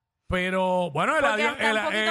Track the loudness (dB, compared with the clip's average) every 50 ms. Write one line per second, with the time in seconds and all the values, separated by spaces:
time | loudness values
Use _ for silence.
0 | _ _ _ _ _ -4 -2 -2 0 0 0 0 0 2 2 0 0 0 -2 0
1 | 0 0 2 2 2 2 2 0 0 -2 -2 -2 0 0 0 0 -2 -2 -2 -2
2 | 0 0